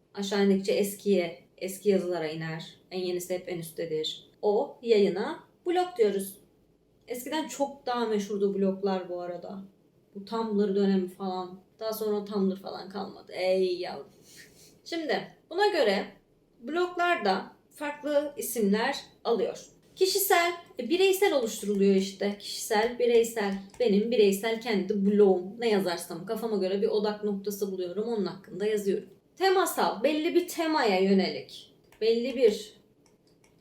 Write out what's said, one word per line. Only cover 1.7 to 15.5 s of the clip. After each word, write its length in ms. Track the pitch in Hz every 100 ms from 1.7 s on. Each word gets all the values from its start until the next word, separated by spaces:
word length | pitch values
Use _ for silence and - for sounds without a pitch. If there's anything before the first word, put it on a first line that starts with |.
| 190 208
yazılara 400 | 190 180 170 156
iner. 460 | 160 160 160 - - _
En 100 | 185
yenisi 340 | 185 180 -
hep 140 | 180 -
en 100 | 175
üsttedir. 720 | 160 - 165 156 156 - - _
O 360 | 208 208 285 -
yayına 640 | 233 208 190 180 262 339 - _ 349
blog 300 | 349 359 -
diyoruz. 360 | 208 196 196 - _ _ _ _ _ _ -
Eskiden 400 | 247 262 311 302
çok 380 | - 277 - -
daha 200 | 240 226
meşhurdu 480 | 208 196 202 196
bloglar 540 | 190 190 190 196 185 175
bu 120 | 175
arada. 380 | 175 175 185 196 196 _ _ _ _
Bu 100 | 202
Tumblr 500 | 196 220 220 202 202
dönemi 340 | 196 196 190 180
falan. 520 | - 190 185 180 190 _ -
Daha 140 | 220
sonra 320 | 208 214 208
Tumblr 320 | 196 208 190 -
falan 320 | - - 190
kalmadı. 440 | 196 196 - -
Ey 440 | - 185 190 185 175
yavrum. 320 | 170 143 - _ - - - - - _
Şimdi 440 | - 339 302 185 - - -